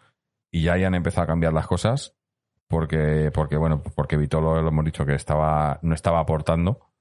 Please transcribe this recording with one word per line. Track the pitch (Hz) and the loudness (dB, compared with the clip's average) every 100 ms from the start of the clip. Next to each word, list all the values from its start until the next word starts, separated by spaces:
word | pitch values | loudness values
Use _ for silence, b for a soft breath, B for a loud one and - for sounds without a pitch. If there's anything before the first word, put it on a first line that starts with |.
| B B _ _ - | B B _ _ -6
y | 85 | 0
ya | 82 | 2
ahí | 90 | 2
han | 95 | 2
empezado | 90 82 92 | 0 0 -2
a | 78 | -2
cambiar | 82 82 | 0 2
las | 80 - | 0 0
cosas, | 90 110 139 - _ _ _ _ _ - | -2 0 -2 -6 _ _ _ _ _ -4
porque, | 82 80 80 76 76 76 | -2 0 0 2 2 0
porque, | 78 73 76 | 0 -2 0
bueno, | 80 76 - | 0 0 -4
porque | - 71 76 | -6 -2 0
Vitolo, | 73 78 80 80 | 0 0 0 0
lo | 80 | 0
hemos | 78 | 0
dicho, | 78 - | -2 -2
que | 69 | -2
estaba, | 69 - 76 78 78 76 71 | -2 0 0 2 2 0 -2
no | 82 | -2
estaba | 80 85 85 | 0 2 2
aportando. | 78 78 76 82 87 131 _ _ | 0 0 0 0 0 -2 _ _